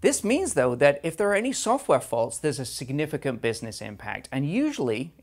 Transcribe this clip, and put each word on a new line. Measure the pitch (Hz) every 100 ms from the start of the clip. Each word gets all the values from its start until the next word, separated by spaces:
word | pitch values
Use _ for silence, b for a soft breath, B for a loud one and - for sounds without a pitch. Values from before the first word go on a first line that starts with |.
This | - 285
means, | 202 269 381
though, | - 127 123
that | 143 143
if | 165 160
there | 202
are |
any | 202 240
software | 269 - 262 - 135
faults, | - 117 117 -
there's | 156 127
a |
significant | 123 - 123 139 151 147 139 117
business | 117 110 113 107
impact, | 107 104 104 101 -
and | 131 143
usually | 196 302 285 127 110 156 _